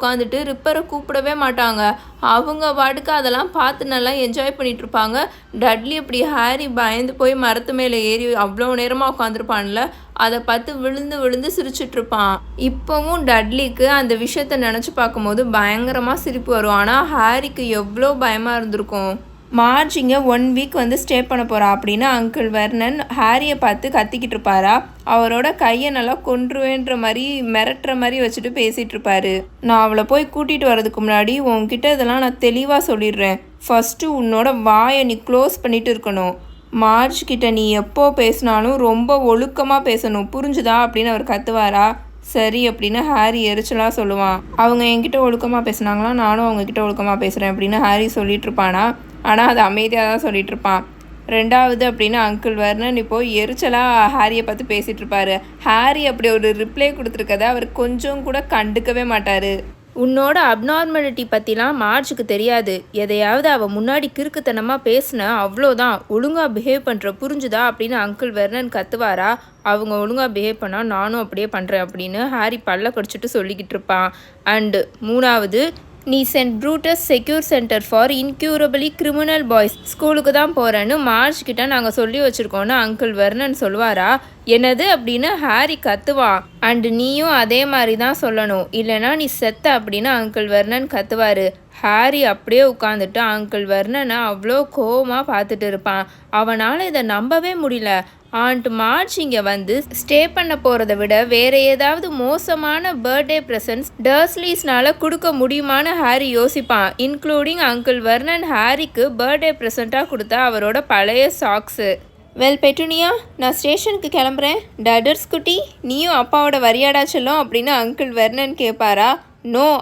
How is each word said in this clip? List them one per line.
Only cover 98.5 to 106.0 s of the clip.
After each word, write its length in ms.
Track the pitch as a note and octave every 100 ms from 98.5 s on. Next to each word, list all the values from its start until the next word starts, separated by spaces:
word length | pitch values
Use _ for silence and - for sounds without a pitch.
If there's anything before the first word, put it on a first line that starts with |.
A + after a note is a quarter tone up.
| B3+ A#3+
மார்ஜ் 520 | A3 A3 C#4+ F#4+ -
இங்க 220 | D4 A#3
வந்து 420 | G3 G3+ F#3+ B3+ C#4+
ஸ்டே 380 | - - D4 E4
பண்ண 240 | F4+ E4+ -
போறதை 320 | B3+ A#3+ G#3+ G#3
விட 280 | G#3 G#3+
வேற 340 | A#3+ A#3 B3 C4+
ஏதாவது 540 | C4+ C4+ C#4 E4 E4
மோசமான 800 | C#4+ B3 D#4+ - D#4+ D4+ D#4 F4+
பர்த்டே 460 | C#4+ A#3 C4+ C#4+ D#4 -
பிரசன்ட்ஸ் 400 | A3+ A3+ A#3 C#4+ -
டர்ஸ்லீஸ்னால 920 | A#3+ C#4+ E4+ F#4+ F4 E4+ D4 B3 C4+ D#4
கொடுக்க 360 | D#4 E4 F4
முடியுமான்னு 640 | C#4+ B3+ C#4+ C#4+ C4+ D#4
ஹாரி 420 | F4